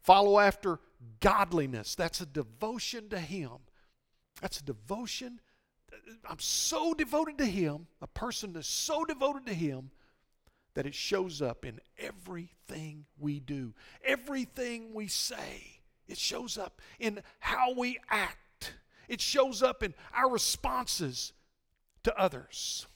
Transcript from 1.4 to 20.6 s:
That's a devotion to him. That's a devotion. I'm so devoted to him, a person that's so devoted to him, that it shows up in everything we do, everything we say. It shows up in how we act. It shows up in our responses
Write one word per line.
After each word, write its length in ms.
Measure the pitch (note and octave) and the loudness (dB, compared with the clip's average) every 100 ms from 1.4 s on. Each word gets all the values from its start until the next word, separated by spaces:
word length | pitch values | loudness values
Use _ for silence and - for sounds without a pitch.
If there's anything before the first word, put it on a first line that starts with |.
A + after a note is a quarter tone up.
| G3 E3+ C#3 A#2+ G#2 | 4 2 0 -4 -6
That's 260 | - E3 - | -4 -4 -4
a 60 | E3+ | -6
devotion 840 | C#3+ A2+ A2+ G#3+ A#3+ - A#3+ G#3+ | -6 -8 -6 -6 -4 -6 -8 -6
to 100 | G3+ | -8
him. 400 | D3+ F#3+ C3+ B2 - _ _ _ _ _ _ - | -6 -6 -8 -10 -20 _ _ _ _ _ _ -10
That's 200 | - - | -8 -8
a 40 | |
devotion. 760 | C#3+ G#2+ A2 G3+ A#3 - B3 A#3+ _ _ _ _ _ - - A3+ A3 | -8 -10 -6 -8 -6 -8 -10 -16 _ _ _ _ _ -20 -20 -20 -14
I'm 100 | - | -6
so 540 | - - - D#4+ D#4+ | -2 0 0 0 0
devoted 440 | D#4 D4 D4+ D#4+ D4 | 0 0 0 0 0
to 80 | C4 | 0
him, 400 | F#3+ D#3+ D3 E3+ _ | 2 0 -2 -12 _
a 60 | C#3 | -14
person 460 | - A#3+ A3+ G#3+ | -8 -6 -6 -8
that's 160 | E3 - | -8 -4
so 360 | - - D#4 | -4 0 0
devoted 420 | D#4+ C#4+ C4+ C#4+ B3 | 0 2 0 0 -4
to 80 | |
him, 360 | F3+ D#3+ C3 C3+ - _ _ _ _ _ _ _ | -2 -2 -2 -10 -18 _ _ _ _ _ _ _
that 100 | - | -6
it 100 | C#3 | -6
shows 460 | C#3 - G3 F#3 D3 | -4 -2 0 -2 -4
up 240 | C#3 A#2 | -6 -4
in 160 | C3 A2 _ - | -10 -14 _ -12
everything 1080 | - G3+ F3+ F3 E3+ _ - D3+ D#3 D3+ D3 - | -12 -12 -14 -12 -14 _ -14 -12 -10 -12 -18 -6
we 220 | D3 C#3+ | -4 -4
do, 340 | C3 C#3+ B2 G#2+ - - | -6 -6 -8 -12 -20 -6
everything 880 | C4 C4+ B3+ C4+ A#3+ - B3 A#3 A3+ | -2 -2 -2 -4 -4 -4 -6 -6 -10
we 140 | A3 G#3 | -8 -4
say. 760 | - - - - - - - _ _ - | -2 -2 -4 -10 -12 -16 -20 _ _ -16
It 120 | - | -4
shows 400 | - - B3 - | -4 -4 -6 -8
up 240 | F#3+ - - - | -8 -12 -20 -4
in 240 | A3+ G#3 - _ | -4 -4 -14 _
how 340 | - - B3 | -4 2 2
we 240 | B3+ B3 B3 - | 2 -2 -4 -2
act. 640 | G#3+ F#3 - _ _ - - _ _ - | 0 0 -4 _ _ -14 -14 _ _ -10
It 120 | A#3+ | -4
shows 400 | - C#4+ C4+ G#3+ | 2 4 4 6
up 200 | B3+ - | 2 4
in 120 | G#3 - - | -6 -6 -6
our 160 | - C4 | 2 4
responses 1040 | A#3+ - - | 4 2 0